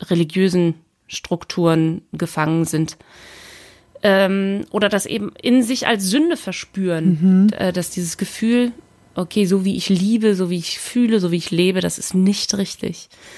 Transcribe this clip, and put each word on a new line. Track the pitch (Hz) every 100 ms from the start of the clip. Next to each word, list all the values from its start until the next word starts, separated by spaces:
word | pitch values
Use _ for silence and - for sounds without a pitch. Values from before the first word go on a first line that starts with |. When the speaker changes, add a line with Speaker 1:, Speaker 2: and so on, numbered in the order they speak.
Speaker 1:
religiösen | - 170 160 185 190 180 170 165 _ _ -
Strukturen | - - 175 - - 170 160 160 165 -
gefangen | - 170 160 151 160 160
sind. | 156 160 - _ - - - - - - - _ - 214
Ähm, | 190 190 196 196 202 -
oder | 208 202
das | 202 -
eben | 220 208 -
in | 240 254
sich | 226 269 -
als | 220 190
Sünde | 254 330 320
verspüren, | 190 - - 196 185 165 180 156
Speaker 2:
Mhm. | 185 185 208
Speaker 1:
äh, | - 190
dass | 175 170
dieses | 185 170 -
Gefühl | 190 - 220 240 247 - - _ _ -
okay, | 175 214 185
so | 196 190
wie | -
ich | -
liebe, | 185 202 226 214 185
so | 175
wie | 180
ich | - -
fühle, | - 247 240 220
so | 180
wie | 170
ich | -
lebe, | 165 180 185
das | 175 -
ist | -
nicht | 185 190 202 - 196
richtig. | 196 - - 170 - - -